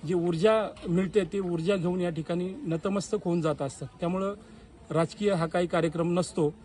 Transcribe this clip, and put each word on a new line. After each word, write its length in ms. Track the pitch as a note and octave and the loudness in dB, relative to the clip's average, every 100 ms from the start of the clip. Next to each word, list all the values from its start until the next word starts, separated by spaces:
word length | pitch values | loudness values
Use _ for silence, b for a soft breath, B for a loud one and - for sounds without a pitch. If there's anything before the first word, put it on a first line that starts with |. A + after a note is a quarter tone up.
| D3 | 0
जी 80 | |
ऊर्जा 540 | F3 E3+ E3 G#3 A3 G3+ - - | 0 0 4 4 4 2 -6 0
मिळते 360 | E3+ F#3+ G#3+ | 0 2 2
ती 160 | F3+ G3+ | 0 -2
ऊर्जा 360 | F#3 E3+ D#3+ G3+ | -2 -2 0 0
घेऊन 240 | E3+ F3+ | 0 0
या 100 | F3 | -2
ठिकाणी 380 | E3 D#3 F3 F3+ F#3+ F3 | -4 -4 -4 -4 -6 -4
नतमस्तक 520 | D#3+ G3 G3 - G#3+ | -2 -2 -2 -2 -4
होऊन 160 | - F3 | 0 0
जात 220 | D#3 C#3+ | 0 -2
असतात. 260 | C#3 - C#3 - | -4 -6 -14 -4
त्यामुळं 340 | E3+ F#3 G3 G3+ B B B - - | -2 -2 -2 -6 B B B -20 -4
राजकीय 420 | D#3 E3 - G#3 | 0 0 2 2
हा 140 | F#3+ E3 | 2 2
काही 200 | F3 F3 | 0 2
कार्यक्रम 520 | F3 E3 E3 E3+ F3 | 2 2 2 2 2
नसतो. 360 | F3 - D3+ - | 0 2 0 0